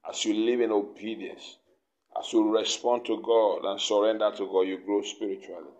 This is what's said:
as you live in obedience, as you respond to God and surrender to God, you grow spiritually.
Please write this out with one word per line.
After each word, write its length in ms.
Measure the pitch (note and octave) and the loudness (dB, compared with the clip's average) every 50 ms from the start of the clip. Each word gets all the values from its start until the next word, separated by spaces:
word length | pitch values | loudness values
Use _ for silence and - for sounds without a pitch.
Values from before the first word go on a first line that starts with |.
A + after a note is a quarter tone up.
| _ | _
as 160 | E2+ - - - | -10 -8 -4 -2
you 120 | A2 G#2 | 0 0
live 260 | A2 A2 A#2 B2 A#2+ | 2 2 2 2 2
in 100 | A#2 A2 | 2 2
obedience, 840 | G#2+ G2+ G2+ G#2 - - G2 A2 A2+ G2 F#2+ E2+ - - - - - _ _ _ _ _ _ _ _ _ _ _ _ - | 2 0 0 -2 -10 -12 -10 -10 -10 -8 -10 -12 -14 -16 -18 -20 -20 _ _ _ _ _ _ _ _ _ _ _ _ -10
as 120 | - - | -8 2
you 240 | - A2+ G#2+ G#2+ A2 | 2 4 4 4 2
respond 500 | A2 G#2+ - - - - A#2+ B2 A#2 A#2 | 2 0 0 -4 -2 0 0 0 0 0
to 140 | - A2 G#2+ - | -4 -4 -4 2
God 400 | A#2+ A#2 A2+ A2 G2+ E2+ - - | 4 4 6 6 4 2 0 -2
and 160 | F#2+ G2 G2 | -4 -2 -2
surrender 500 | - - G#2+ G#2 G#2 A2 A2 G#2+ G#2+ G#2+ G#2+ | -2 2 2 4 4 4 2 2 0 0 0
to 80 | - G2+ | -2 -6
God, 160 | F#2+ F#2+ F#2+ | 0 2 2
you 160 | F#2+ F#2+ F#2+ F#2 F#2+ | 2 2 0 -6 -4
grow 160 | G2 G2+ G2+ | -2 -2 0
spiritually. 720 | G2+ - - - A2 G2+ F#2+ G2 - G2 F2+ E2+ D#2 C#2+ - | -2 -2 -8 -8 -6 -6 -6 -8 -10 -14 -14 -14 -16 -18 -20